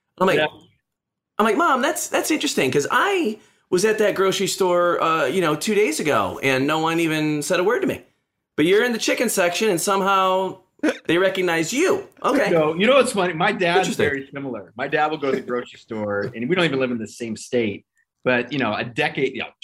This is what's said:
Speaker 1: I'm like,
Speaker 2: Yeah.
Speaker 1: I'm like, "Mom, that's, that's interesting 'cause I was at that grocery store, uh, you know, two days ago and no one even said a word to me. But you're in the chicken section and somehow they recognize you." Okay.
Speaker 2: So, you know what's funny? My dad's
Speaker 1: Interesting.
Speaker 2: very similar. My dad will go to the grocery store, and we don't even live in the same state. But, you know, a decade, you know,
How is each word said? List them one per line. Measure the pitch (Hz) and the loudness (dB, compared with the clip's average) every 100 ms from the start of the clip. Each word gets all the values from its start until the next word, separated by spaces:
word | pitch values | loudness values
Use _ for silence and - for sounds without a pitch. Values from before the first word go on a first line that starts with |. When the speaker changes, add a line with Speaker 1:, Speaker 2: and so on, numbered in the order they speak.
| _ _ | _ _
Speaker 1:
I'm | 185 | 2
like, | 151 | 2
Speaker 2:
Yeah. | 151 - - _ _ _ _ _ _ - | 0 -6 -20 _ _ _ _ _ _ 0
Speaker 1:
I'm | 220 | 0
like, | 208 | 2
"Mom, | 339 262 | 2 2
that's, | 277 - - | 0 -4 -4
that's | - - | -4 -2
interesting | 302 285 - 135 | -2 -2 0 0
'cause | 143 131 | 0 0
I | 247 370 392 247 220 _ _ _ | 0 0 0 -2 -4 _ _ _
was | 180 | 0
at | 214 214 | 2 2
that | 208 | 0
grocery | 160 190 185 185 | 2 0 0 -2
store, | - 185 175 175 170 | 0 2 2 2 2
uh, | 160 160 135 | 0 0 0
you | 185 | 0
know, | 165 | 0
two | 151 - | -2 0
days | 202 226 311 | 2 2 0
ago | 160 120 92 87 | 0 0 0 -2
and | 135 131 139 | 0 0 0
no | 160 | 0
one | 160 165 | 0 0
even | 165 156 151 151 | 0 0 -2 -2
said | 143 180 | -2 0
a | |
word | 185 254 | 2 0
to | 359 | -2
me. | - - _ _ _ _ - | -6 -12 _ _ _ _ 0
But | 156 | 4
you're | 202 | 4
in | 240 | 2
the | 226 | 0
chicken | - 277 240 | -2 0 0
section | - 175 175 220 | 2 0 2 0
and | 170 | 0
somehow | 202 196 190 196 185 185 185 - _ _ - - - | 0 0 2 2 4 2 -2 -6 _ _ -2 -2 0
they | 170 | 2
recognize | 190 185 180 165 160 | 2 2 0 0 -2
you." | 254 370 - - _ | 0 2 0 -4 _
Okay. | - 269 196 | 0 2 2
Speaker 2:
So, | 170 151 | 2 2
you | 165 220 | 2 4
know | 269 | 6
what's | 233 | 4
funny? | 196 180 | 0 -2
My | 160 202 | 0 0
dad's | - 175 180 175 | 2 2 2 2
Speaker 1:
Interesting. | - 147 | 0 0
Speaker 2:
very | 139 135 | -2 -8
similar. | 143 139 113 92 - | -10 -10 -10 -12 -8
My | 143 | -2
dad | 151 151 | 0 0
will | 156 | 0
go | 139 | -2
to | 127 | -2
the | 117 | -2
grocery | 123 - - | -6 -6 -16
store, | - 110 104 101 104 | -12 -6 -4 -2 -4
and | 113 123 | -6 -2
we | 185 | 0
don't | |
even | 170 135 | 0 0
live | 127 | -2
in | 120 | -4
the | 110 | -8
same | - 117 107 | -10 -10 -10
state. | - 123 113 90 - _ _ _ | -4 -2 -2 -4 -14 _ _ _
But, | 127 123 123 | 0 0 0
you | 143 | -4
know, | 117 | -2
a | 101 | -2
decade, | 123 120 151 156 131 | -6 -2 -2 -2 -4
you | 110 | -4
know, | 78 - | -12 -14